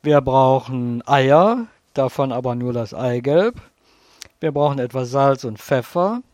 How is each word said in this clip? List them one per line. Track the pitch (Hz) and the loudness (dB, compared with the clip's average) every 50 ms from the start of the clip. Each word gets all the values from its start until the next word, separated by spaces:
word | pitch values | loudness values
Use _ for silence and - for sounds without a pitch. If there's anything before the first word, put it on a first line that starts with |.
Wir | - 151 147 143 | 2 4 2 4
brauchen | 131 131 131 135 131 131 131 131 - - 131 127 123 120 120 120 - - | 4 4 4 4 4 4 4 2 -2 -6 -6 -6 -4 -4 -6 -6 -2 2
Eier, | 139 139 131 131 143 160 185 214 240 262 226 - _ _ _ _ _ | 2 2 4 6 6 6 6 4 2 -2 -6 -10 _ _ _ _ _
davon | - 135 127 - - 139 135 | -2 -2 -2 -2 -4 -4 -2
aber | 120 123 127 127 120 | -4 -4 -4 -4 -4
nur | 123 123 123 120 | -4 -4 -4 -4
das | 120 113 107 | -6 -6 -8
Eigelb. | - - 123 127 123 123 120 139 147 170 196 233 247 - - _ _ _ _ _ _ _ _ _ _ _ - _ _ _ | -8 -6 -4 -4 -4 -2 -2 0 2 2 2 0 -4 -8 -20 _ _ _ _ _ _ _ _ _ _ _ -20 _ _ _
Wir | - 156 | -6 -4
brauchen | 139 143 147 147 143 139 | -2 0 0 0 0 -4
etwas | 123 117 123 131 127 120 | -6 -6 -6 -6 -6 -4
Salz | 127 139 139 139 135 131 - | 0 2 2 2 2 0 -4
und | 120 110 - | -12 -12 -12
Pfeffer | - - 143 127 120 - - 175 180 196 226 247 - _ | -4 -2 -2 -2 -2 -4 -4 -2 -2 -2 -2 -6 -10 _